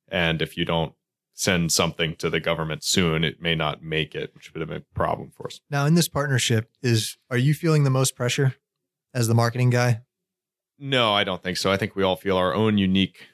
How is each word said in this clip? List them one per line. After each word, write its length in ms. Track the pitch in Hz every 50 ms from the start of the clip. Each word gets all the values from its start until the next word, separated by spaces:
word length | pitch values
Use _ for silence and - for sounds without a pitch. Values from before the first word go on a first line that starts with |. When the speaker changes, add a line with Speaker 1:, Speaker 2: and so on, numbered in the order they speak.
| _ _
Speaker 1:
And 320 | - 92 85 82 82 78
if 160 | 80 - - 87
you 80 | 85
don't 280 | - 85 82 80 78 - _ _ _ _ _ _ _ _
send 380 | - - 107 92 85 85 80
something 440 | - - 90 85 - - 85 80 82 -
to 120 | - 82
the 100 | 80 85
government 440 | 78 85 85 80 80 80 78 76 -
soon, 400 | - - 98 90 82 78 80 82
it 180 | 73 - -
may 140 | 87 85 82
not 260 | 80 78 76 69 - -
make 300 | 80 78 78 78 - -
it, 180 | 78 65 - _
which 180 | - - - -
would 60 | 82
have 80 | 82 80
been 80 | 80 80
a 180 | - _ _ -
problem 340 | 85 78 82 - - -
for 160 | - - - -
us. 140 | - - _ _
Speaker 2:
Now, 160 | 143 143 139
in 100 | 151 165
this 120 | 175 156 -
partnership, 600 | - 147 143 147 135 120 - - 123 110 117 - _ _
is, 360 | - 123 117 110 104 - - - _ -
are 60 | 127 123
you 160 | 127 147 151
feeling 300 | - - 165 156 151 143
the 60 | 135
most 260 | 131 131 135 - -
pressure 400 | - 123 120 - - 139 131 - - _ _ _ _ _ _ _ _ _ _ -
as 140 | 127 117 113
the 60 | 113
marketing 360 | 117 117 117 117 123 123 123
guy? 300 | 120 123 123 123 117 113 - _ _ _ _ _ _ _ _ _ _ _ _ _ _ _
Speaker 1:
No, 340 | 143 139 139 127 120 110 101
I 100 | 101 101
don't 180 | 98 92 87
think 160 | - 92 90 -
so. 140 | - 95
I 60 | 98 95
think 180 | 113 98 -
we 80 | 98 95
all 120 | 92 92
feel 220 | - - 98 92 92
our 160 | 90 92 67
own 240 | 104 110 110 107 101
unique 500 | 98 92 92 95 95 87 - - - -